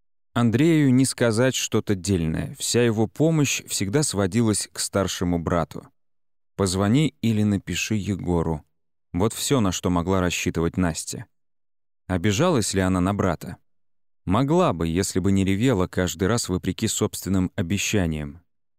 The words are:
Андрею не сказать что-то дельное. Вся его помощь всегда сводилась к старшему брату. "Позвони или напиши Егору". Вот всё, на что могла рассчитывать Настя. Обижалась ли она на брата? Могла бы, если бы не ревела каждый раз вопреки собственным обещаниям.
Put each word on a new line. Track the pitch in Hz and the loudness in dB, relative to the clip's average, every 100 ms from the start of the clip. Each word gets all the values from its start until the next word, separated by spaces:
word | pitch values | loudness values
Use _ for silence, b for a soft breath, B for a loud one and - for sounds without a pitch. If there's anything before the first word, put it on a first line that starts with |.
| _ _ _ | _ _ _
Андрею | 120 120 113 165 156 139 | 0 2 4 4 4 4
не | 127 | 4
сказать | 131 - 120 110 131 | 2 2 0 2 0
что-то | - - 110 - | 0 -2 -2 0
дельное. | 98 85 95 80 80 82 - | -4 0 0 0 -2 -6 -8
Вся | - 117 | -2 2
его | 120 107 107 | 2 2 -2
помощь | - 156 160 135 - - | 0 0 2 0 -2 -6
всегда | - 98 139 | -6 -2 0
сводилась | 151 95 98 110 113 101 - | 0 0 0 2 2 0 -4
к | - | -8
старшему | - 98 92 - 90 87 | -2 0 -2 -2 -2 -2
брату. | 85 87 78 - - _ _ _ _ _ _ - | 0 -2 -2 -8 -18 _ _ _ _ _ _ -2
"Позвони | 98 92 101 131 156 - | -2 2 2 2 0 -2
или | 117 107 | -2 2
напиши | 104 98 - 87 - | 2 0 -2 -6 -4
Егору". | 107 92 92 87 87 80 78 - _ _ _ _ | -4 -4 -6 -2 0 0 -4 -8 _ _ _ _
Вот | 87 110 | -2 -2
всё, | - - 139 | -2 0 2
на | 98 | 2
что | - 92 | 0 0
могла | 87 85 95 | 0 0 0
рассчитывать | 90 - 90 80 82 - | 0 -2 -4 0 -2 0
Настя. | 87 80 - - - _ _ _ _ _ _ _ - | -2 -2 -8 -12 -14 _ _ _ _ _ _ _ -4
Обижалась | 92 104 101 180 139 98 | 0 0 2 2 2 0
ли | 95 | 0
она | 92 92 | 2 2
на | 90 | 0
брата? | 101 95 82 - - _ _ _ _ _ _ | 0 0 -2 -6 -14 _ _ _ _ _ _
Могла | - 104 139 175 165 | -2 0 2 2 2
бы, | 82 82 | 0 0
если | 82 98 95 | 0 0 0
бы | 92 | 0
не | 98 | 2
ревела | 95 98 131 98 87 | 2 2 2 2 0
каждый | - 87 82 92 | -2 -2 0 0
раз | 113 - | 0 -2
вопреки | 90 95 87 110 | -4 -2 -4 -4
собственным | - 104 - - 95 92 - | -2 -4 -4 -2 0 0 -4
обещаниям. | 85 98 - 107 85 78 73 73 _ _ _ | -4 -2 -2 0 0 -4 -8 -14 _ _ _